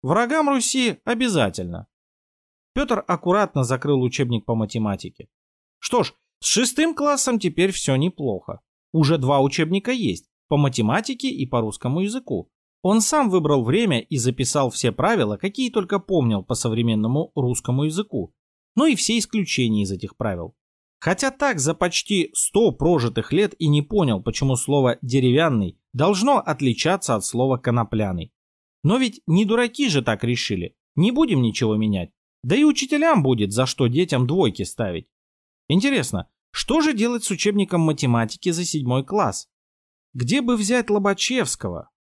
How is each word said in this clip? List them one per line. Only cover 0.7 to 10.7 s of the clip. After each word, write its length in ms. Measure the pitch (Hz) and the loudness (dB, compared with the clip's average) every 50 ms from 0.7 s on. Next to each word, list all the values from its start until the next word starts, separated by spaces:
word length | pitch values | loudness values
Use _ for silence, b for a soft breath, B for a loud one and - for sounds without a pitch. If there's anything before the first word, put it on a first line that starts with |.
| - 262 254 233 190 - _ | 0 0 0 0 -2 -4 _
обязательно". 800 | - 240 226 254 240 196 156 117 98 87 - 90 87 85 85 92 _ _ _ _ _ _ _ _ _ _ _ _ _ _ _ _ _ | -4 -2 0 0 0 2 2 0 0 -2 -6 -8 -8 -10 -12 -14 _ _ _ _ _ _ _ _ _ _ _ _ _ _ _ _ _
Пётр 320 | _ 254 294 - 240 - - | _ -4 0 0 -2 -2 0
аккуратно 580 | - 180 151 - 175 180 208 208 - _ 143 131 | -2 -4 -2 2 2 2 2 2 0 _ -2 0
закрыл 360 | 117 131 127 - 147 143 131 | 0 -2 -2 0 2 2 2
учебник 440 | 127 123 - - 139 123 120 110 - | 2 0 0 -2 -2 0 -2 -4 -2
по 100 | - 117 | -2 -2
математике. 760 | 113 110 101 - 117 110 104 98 92 - - _ _ - _ _ _ _ _ _ _ _ _ _ _ | -2 -2 -2 -2 -2 -2 -2 -2 -4 -8 -14 _ _ -20 _ _ _ _ _ _ _ _ _ _ _
Что 240 | - - - 240 175 | -6 0 0 2 0
ж, 100 | - - _ _ _ _ _ | 0 -4 _ _ _ _ _
с 60 | - | -4
шестым 480 | - - 208 254 240 - - 311 330 320 | 0 2 2 2 2 2 2 0 0 0
классом 440 | - 277 294 285 277 - 269 240 220 | 0 0 0 2 0 0 0 0 0
теперь 320 | - 175 - - 175 196 | 0 -2 0 2 0 0
всё 240 | 180 - - - 135 | 0 -2 -2 0 0
неплохо. 640 | 131 147 185 - - 147 127 101 90 _ - 95 98 _ _ _ _ _ _ | 2 2 0 -2 -4 -4 -4 -4 -4 _ -12 -14 -14 _ _ _ _ _ _
Уже 260 | - 160 151 135 165 156 | 0 2 4 4 2 2
два 220 | 127 127 143 139 | 2 2 4 4
учебника 500 | 135 139 135 - 160 156 180 196 - 240 | 4 2 2 0 0 0 0 -2 0 -2
есть, 400 | 254 247 208 123 87 - _ _ _ _ _ _ | -2 0 0 -2 -2 -4 _ _ _ _ _ _
по 80 | 151 | 2
математике 720 | 147 147 139 | 2 2 2